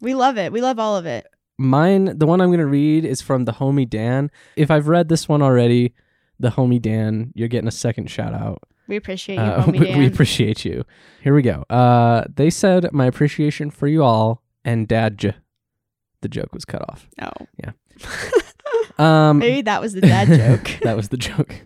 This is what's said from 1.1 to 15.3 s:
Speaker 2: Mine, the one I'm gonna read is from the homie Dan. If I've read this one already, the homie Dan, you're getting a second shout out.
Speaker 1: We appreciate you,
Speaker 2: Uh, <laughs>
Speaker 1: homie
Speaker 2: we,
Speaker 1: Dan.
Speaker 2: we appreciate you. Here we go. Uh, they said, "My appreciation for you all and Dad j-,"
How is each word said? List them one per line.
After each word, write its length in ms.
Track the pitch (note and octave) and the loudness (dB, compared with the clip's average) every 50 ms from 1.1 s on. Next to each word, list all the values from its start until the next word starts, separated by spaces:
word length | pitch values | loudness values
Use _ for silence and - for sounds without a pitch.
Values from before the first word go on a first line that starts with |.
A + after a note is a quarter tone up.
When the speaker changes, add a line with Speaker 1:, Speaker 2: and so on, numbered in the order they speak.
| A#2+ A2 - _ _ _ _ _ _ | -8 -8 -10 _ _ _ _ _ _
Speaker 2:
Mine, 600 | - C3 C3 C3 C#3+ D#3+ F#3 G3 G3 F#3+ F#3+ G#2+ D3+ | -4 0 2 4 4 4 4 4 2 2 0 0 0
the 80 | D#3 | 2
one 140 | D3+ E3+ F#3 | 2 4 4
I'm 100 | F#3 F3+ | 4 4
gonna 160 | F3 E3+ D#3 | 2 2 2
read 380 | C#3 C#3+ C#3+ D3 D3+ D3+ D#3+ D#3+ | 0 0 2 2 2 2 0 0
is 160 | A#2 B2+ - - | -2 -4 -6 -4
from 220 | - C3+ B2+ B2 | -2 -2 -2 -2
the 80 | A2+ A2+ | -4 -4
homie 360 | - C3+ C3+ C#3 C#3+ C3 A#2+ | -4 -2 0 0 0 0 -2
Dan. 420 | A#2 G#2+ A2 A#2+ B2 C3+ C#3+ D3 - _ _ _ _ | -2 -4 -2 -2 -2 -2 -2 -4 -8 _ _ _ _
If 140 | - D3+ C#3+ | -2 0 2
I've 180 | D#3 D3+ D3 D3+ | 2 2 2 2
read 200 | E3 F3 E3+ D#3 | 2 2 2 2
this 200 | E3 D#3 - - | 0 -2 0 0
one 140 | D3+ D3+ C#3+ | 0 2 4
already, 520 | C3+ B2+ A#2+ A#2+ A#2+ A#2+ B2 A#2+ A#2+ - _ _ _ _ _ _ _ _ - | 4 4 4 4 4 4 2 2 0 -4 _ _ _ _ _ _ _ _ -6
the 100 | A#2+ A#2+ | -4 -4
homie 300 | - - C3 B2 B2 A#2+ | -2 0 0 0 0 0
Dan, 520 | A2+ A2 A2 A2 A2 A2 A2 A2 A2+ C3 - | 0 -2 -2 -2 -2 -2 -4 -4 -6 -8 -8
you're 140 | - A2+ A#2 | -8 -6 -4
getting 180 | A#2+ A2+ G#2 A2+ | -4 -4 -4 -4
a 40 | - | -6
second 360 | - - A#2+ A2 - - - | -4 -4 -4 -4 -4 -8 -10
shout 220 | - - A2 G#2+ A2 | -8 -8 -8 -8 -8
out. 280 | G#2 G#2 G#2 - - - _ _ _ _ | -8 -8 -8 -10 -10 -14 _ _ _ _
Speaker 1:
We 80 | - G#3 | -10 -10
appreciate 400 | G#3 - - F#3 F#3+ - - G3 | -10 -8 -10 -12 -12 -10 -8 -6
you, 60 | B2+ A2 | -4 -2
Speaker 2:
Uh, 200 | G#2+ G2 G#2 - | -2 0 0 2
<laughs> 40 | |
Speaker 1:
homie 140 | - F#3+ - | 2 2 2
Speaker 2:
we, 60 | - | 2
Speaker 1:
Dan. 120 | - - C#3+ | 2 2 2
Speaker 2:
we 80 | C#3 | 2
appreciate 580 | B2+ - - - - - - A#2 G#2 G#2+ - - | 2 2 2 0 0 0 0 -2 -2 -2 -4 -6
you. 200 | F#2+ E2 A#1+ B1 - _ _ _ _ _ _ | -8 -8 -8 -8 -10 _ _ _ _ _ _
Here 140 | - C#3 C#3+ | -2 2 2
we 80 | D3 B2+ | 2 2
go. 220 | A#2 - C2+ C2 - | 2 -2 -4 -4 -2
Uh, 560 | A2+ B2 B2 B2 B2 A#2+ A#2 A#2 A#2 A2+ - - - | 0 2 4 4 4 4 4 4 2 2 0 -4 -2
they 160 | - C#3+ E3 | 0 0 0
said, 420 | - - - G3 F3+ F#3 F3 E3 - | 0 2 2 2 2 2 0 0 0
"My 140 | C#3+ C3 | 0 0
appreciation 640 | B2+ B2+ - D3 D3 - - D3+ D3 - - D3 D3 | 0 0 0 0 -2 0 -2 -4 -4 -4 -4 -8 -10
for 180 | - - D3 C#3+ | -8 -4 -2 0
you 160 | D#3 D#3+ C#3 | 2 2 4
all 380 | B2 A2+ A2 A2 A2+ A#2 - _ _ _ _ - | 4 4 4 2 0 -2 -4 _ _ _ _ -6
and 220 | - A#2 A2+ A2 | -4 -2 -2 -2
Dad 320 | G#2 A2+ A2 A2+ A2 G#2 G2 | 0 0 0 0 -2 -2 -4
j-," 160 | - G2 | -4 -4